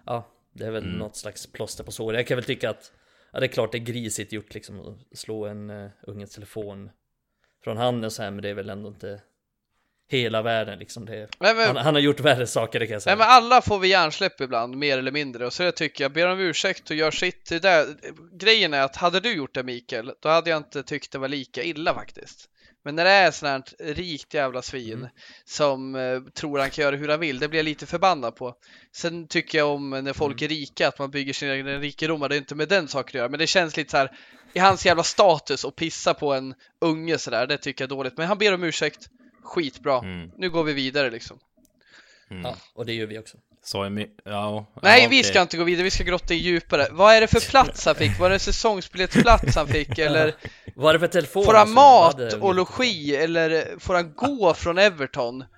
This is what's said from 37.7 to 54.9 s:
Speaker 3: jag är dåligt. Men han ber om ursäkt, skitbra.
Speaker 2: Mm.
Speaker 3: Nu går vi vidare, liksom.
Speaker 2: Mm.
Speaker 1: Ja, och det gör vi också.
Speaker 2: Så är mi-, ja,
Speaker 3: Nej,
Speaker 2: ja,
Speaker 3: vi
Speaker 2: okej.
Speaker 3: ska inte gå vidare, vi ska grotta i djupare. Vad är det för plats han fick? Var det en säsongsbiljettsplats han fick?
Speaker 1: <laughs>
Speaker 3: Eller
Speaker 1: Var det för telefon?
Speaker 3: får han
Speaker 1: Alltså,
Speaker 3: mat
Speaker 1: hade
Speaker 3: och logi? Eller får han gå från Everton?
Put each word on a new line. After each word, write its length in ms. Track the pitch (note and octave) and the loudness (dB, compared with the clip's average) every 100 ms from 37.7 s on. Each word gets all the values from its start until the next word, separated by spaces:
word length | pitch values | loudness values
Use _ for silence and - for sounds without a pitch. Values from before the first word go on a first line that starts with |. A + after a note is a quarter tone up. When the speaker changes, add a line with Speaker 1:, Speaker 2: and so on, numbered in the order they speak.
| - | -8
Speaker 3:
jag 40 | C3 | -6
är 40 | C3+ | -6
dåligt. 220 | C3 D3+ | -8 -4
Men 100 | E3+ | -4
han 100 | G3+ | 0
ber 160 | G#3+ | 0
om 100 | F3+ | 0
ursäkt, 460 | E3+ - D3+ - - _ _ _ | -2 -2 -4 -6 -18 _ _ _
skitbra. 560 | - F3+ C#3 - D3 B2+ | -8 -6 -6 -6 -2 -2
Speaker 2:
Mm. 320 | G2 F2+ E2 - | -4 -10 -12 -10
Speaker 3:
Nu 120 | F#3 | -4
går 140 | E3 | -2
vi 100 | D3+ | -2
vidare, 360 | C#3 C3 C#3+ C3 | -2 -2 -2 -2
liksom. 280 | A2+ - - _ _ _ _ _ - _ _ - | -6 -14 -20 _ _ _ _ _ -20 _ _ -18
Speaker 2:
Mm. 140 | F#2+ | -12
Speaker 1:
Ja, 120 | - - - | -10 -12 -16
och 120 | - A2+ | -12 -8
det 80 | |
gör 120 | A2+ G#2+ | -6 -6
vi 120 | G#2+ | -10
också. 180 | - - _ _ | -18 -20 _ _
Speaker 2:
Så 200 | - F#2+ | -10 -6
är 60 | G2 | -4
mi-, 200 | G#2 G#2 _ - | -6 -8 _ -10
ja, 400 | G#2 G#2 G#2+ G#2 - | -6 -6 -6 -10 0
Speaker 3:
Nej, 220 | F#3+ B3 | 6 6
Speaker 2:
ja, 60 | A#3 | 6
Speaker 3:
vi 60 | C4 | 2
Speaker 2:
okej. 20 | G#3 | 4
Speaker 3:
ska 100 | G3 | 2
inte 160 | F3 E3 | 2 -2
gå 60 | |
vidare, 200 | E3+ E3+ | -2 0
vi 80 | F#3 | -2
ska 120 | - | -2
grotta 300 | F3+ F3 - | -2 -4 -2
i 40 | E3 | -4
djupare. 500 | F3 E3 - D3 C#3 | -2 -2 -2 -2 0
Vad 220 | D#3+ G#3 | 6 8
är 80 | A3 | 8
det 60 | A3 | 6
för 220 | A3+ - | 2 4
plats 360 | C4+ - - E3+ | 4 4 2 0
han 100 | D3+ | 2
fick? 240 | D3+ G2 | 0 2
Var 100 | F3+ | 2
det 60 | F#3+ | 2
en 40 | |
säsongsbiljettsplats 1160 | - - A3+ G3 - F#3 F#3 G3+ F#3+ A3 C3+ D#3+ | 0 0 0 -2 -6 -4 0 4 6 6 4 0
han 120 | D3 | 0
fick? 300 | D3+ C3+ C3+ | -2 -2 -2
Speaker 1:
<laughs> 0 | |
Speaker 3:
Eller 360 | D3+ D#3 D#3 - - - - - | 0 2 0 -2 -12 -18 -18 0
Speaker 1:
Var 180 | D3+ | 4
det 60 | D#3+ | 4
för 80 | E3+ | 4
telefon? 380 | F3+ D3 G3 G3 | 0 0 2 6
Speaker 3:
får 80 | |
han 80 | G#3+ | 8
Speaker 1:
Alltså, 140 | G#3 A#3+ | 8 10
Speaker 3:
mat 380 | C#4+ A#3 E3 | 12 12 8
Speaker 1:
hade 240 | C3 A#2 G#2 | 4 -4 -2
Speaker 3:
och 180 | G3 F#3 | 0 2
logi? 600 | F3+ - B3 F3 C#3+ C#3 | 0 0 -2 -2 -2 0
Eller 640 | E3 E3 D#3+ D#3+ - - | 0 2 2 0 -2 -8
får 140 | - | -2
han 200 | F3+ E3+ | -2 -2
gå 400 | - C#4 C4+ F3+ | -4 -4 2 2
från 240 | - E3+ F3 | 2 0 2
Everton? 680 | G#3 | 2